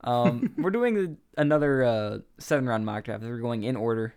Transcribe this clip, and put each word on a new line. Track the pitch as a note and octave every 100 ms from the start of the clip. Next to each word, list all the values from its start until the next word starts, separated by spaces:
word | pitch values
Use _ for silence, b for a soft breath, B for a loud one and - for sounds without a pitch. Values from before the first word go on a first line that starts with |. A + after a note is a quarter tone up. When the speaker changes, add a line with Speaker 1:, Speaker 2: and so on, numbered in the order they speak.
Speaker 1:
Um, | - A#2+ A#2+ A#2+ -
Speaker 2:
<laughs> | -
Speaker 1:
we're | F#3
doing | A3 A#3+
the, | G#3+ F3+ D3 _ -
another, | D3 D3+ D3 C3+
uh, | B2 A2 G#2 G#2+ - -
seven-round | - D3 B2+ A2
mock | G#2+ G#2
draft. | A#2 G#2+
We're | A2+ A#2+
going | A#2+ A#2
in | G#2+ B2
order. | A2+ A2+ A2+